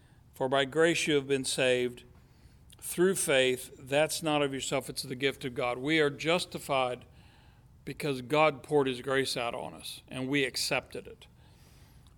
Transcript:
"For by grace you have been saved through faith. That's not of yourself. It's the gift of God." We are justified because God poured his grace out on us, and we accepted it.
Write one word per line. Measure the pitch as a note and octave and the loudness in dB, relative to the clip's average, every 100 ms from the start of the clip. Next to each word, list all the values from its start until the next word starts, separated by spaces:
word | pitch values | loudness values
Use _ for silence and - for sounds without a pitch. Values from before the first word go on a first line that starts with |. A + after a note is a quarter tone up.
| - - - | -20 -20 -20
"For | - C3+ | -6 0
by | C3+ C3+ | 2 2
grace | C#3+ E3+ D#3 E3 | 4 4 4 2
you | |
have | D3 C3+ | 2 2
been | C3+ | 0
saved | C3 - B2+ B2 B2 B2 - - - _ - - - - | 0 0 2 2 0 -6 -18 -20 -20 _ -20 -20 -20 -16
through | - - F#3 F#3+ | -8 2 2 4
faith. | - C3+ B2+ B2+ - - | 2 4 4 2 -6 -18
That's | C3 C#3+ D#3 - | -2 2 2 0
not | D#3+ D3 | 0 0
of | C#3+ | 0
yourself. | C3+ - C#3 B2+ | -2 -4 -4 -4
It's | B2+ | -10
the | C#3 C3 | -10 -2
gift | C3+ C3 | -2 -2
of | C3+ | -8
God." | B2 B2 B2 | -4 -4 -2
We | C3+ D#3+ | 0 4
are | D3 | 2
justified | C3 C#3 F3 - D#3+ - C3+ B2+ B2 - - - - - - - - | 0 0 0 -2 -10 -2 0 0 -4 -12 -20 -20 -20 -20 -20 -20 -16
because | - C#3 D3+ C3 | -14 -6 -4 -4
God | A#2+ D3 D#3 C3+ | 0 4 4 2
poured | - D3 C3+ | 0 2 2
his | B2 | -2
grace | C3 C3+ C3 C3+ | 0 0 0 -2
out | A#2 | -4
on | B2 - | -6 -10
us, | E2 - - - | -12 -16 -16 -12
and | C3 C3 | -8 -2
we | C#3+ | 0
accepted | C3 - - C3+ - - - | 0 -2 -2 -4 -4 -12 -14
it. | - - - - - - - - - - | -20 -20 -20 -20 -20 -20 -20 -20 -20 -20